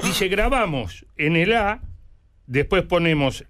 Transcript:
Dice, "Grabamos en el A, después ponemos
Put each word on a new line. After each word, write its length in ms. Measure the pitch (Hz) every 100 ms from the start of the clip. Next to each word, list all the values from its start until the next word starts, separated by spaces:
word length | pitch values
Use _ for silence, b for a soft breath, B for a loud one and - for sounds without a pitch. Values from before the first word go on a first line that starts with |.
Dice, 240 | 180 180 -
"Grabamos 800 | 196 233 262 202 139 104 - - -
en 200 | 151 165
el 160 | 180
A, 260 | 226 202 220 - - - - _ _ -
después 360 | 127 147 190
ponemos 600 | 170 175 170 151 139 -